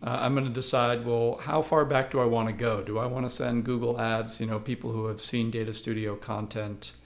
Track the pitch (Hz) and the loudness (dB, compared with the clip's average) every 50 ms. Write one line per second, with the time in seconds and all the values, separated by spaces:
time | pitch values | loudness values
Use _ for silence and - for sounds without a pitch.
0 | - 123 123 120 120 127 139 135 135 127 117 131 127 - 139 123 120 120 120 120 | -4 -4 -2 0 2 2 2 2 0 0 -2 0 0 2 4 4 4 4 2 0
1 | 117 120 117 117 117 120 - - - 151 156 156 156 - 165 156 143 135 139 131 | 0 0 2 2 2 2 0 -2 -2 0 0 0 2 4 4 4 6 6 4 2
2 | 135 - - 131 123 117 117 113 110 113 104 - 120 117 107 101 95 107 107 110 | 2 2 2 2 4 4 4 4 2 0 0 0 0 0 0 0 -2 -2 -2 -2
3 | 123 123 127 131 123 123 - - 127 123 120 120 110 127 123 117 120 117 117 117 | -2 -2 -2 -2 -4 -4 -2 -2 0 0 0 0 2 0 0 0 0 0 0 0
4 | 113 113 113 113 113 113 - - 117 110 110 107 110 131 120 - - 117 113 110 | 0 0 0 0 -2 -4 -6 -4 -4 -2 -2 -4 -2 -4 -6 -4 -4 -4 -4 -2
5 | 110 110 107 - - - 123 120 113 113 113 113 110 110 107 - - 117 110 110 | -2 -4 -4 -4 -4 -2 0 0 0 0 -2 -2 -4 -4 -4 -4 -4 -4 -2 -2
6 | 107 104 101 101 - 120 107 107 107 107 - 110 107 104 104 98 - - - - | -2 -4 -6 -6 -6 -6 -4 -4 -4 -4 -6 -6 -6 -6 -8 -10 -12 -14 -14 -16
7 | - | -20